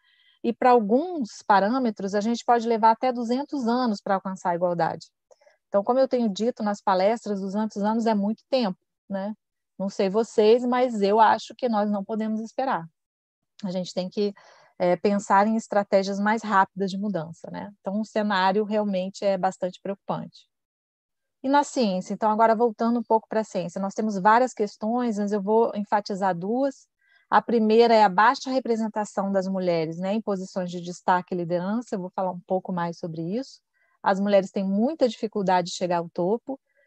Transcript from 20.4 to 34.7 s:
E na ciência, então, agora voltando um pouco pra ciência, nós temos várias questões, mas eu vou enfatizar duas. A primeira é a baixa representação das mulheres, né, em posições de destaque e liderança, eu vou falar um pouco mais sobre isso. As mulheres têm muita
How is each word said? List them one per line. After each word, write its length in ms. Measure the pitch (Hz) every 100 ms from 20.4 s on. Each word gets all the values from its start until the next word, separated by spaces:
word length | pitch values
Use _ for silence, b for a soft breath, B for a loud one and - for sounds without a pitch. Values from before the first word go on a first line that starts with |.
| _ _ _ _ _ _ _ _ _ _
E 60 | 262
na 160 | 285
ciência, 500 | 285 277 214 185 185
então, 160 | 196 220
agora 240 | 214 226
voltando 460 | 220 240 214 233 240
um 40 |
pouco 240 | - 220 -
pra 140 | 220
ciência, 380 | 214 190 170 190
nós 120 | 196
temos 240 | - 220 196
várias 360 | 202 226 254
questões, 640 | - 208 - 214 247 240 208
mas 140 | 208
eu 100 | 208
vou 300 | 190 220 233
enfatizar 600 | 208 202 214 - 190 196
duas. 520 | 170 190 240 277 - _ _ _ _ -
A 140 | 214
primeira 500 | - 233 214 220 233
é 120 | 226
a 40 | 202
baixa 420 | 180 226 277 262
representação 800 | 262 233 220 220 214 208 - 196
das 160 | 196 185
mulheres, 500 | 190 180 165 160 165
né, 160 | 190
em 80 | 220
posições 480 | 214 190 190 196 180
de 100 | 180
destaque 540 | 175 180 - 180 -
e 40 | 180
liderança, 580 | 170 175 185 226 - 208
eu 20 |
vou 120 | 180
falar 200 | - 185
um 100 | 180 -
pouco 260 | 185 -
mais 260 | 180 170 165
sobre 220 | 180 160
isso. 400 | 165 226 269 - _ _ _ _
As 180 | 190 196
mulheres 320 | 202 202 190
têm 100 | 202
muita 460 | 190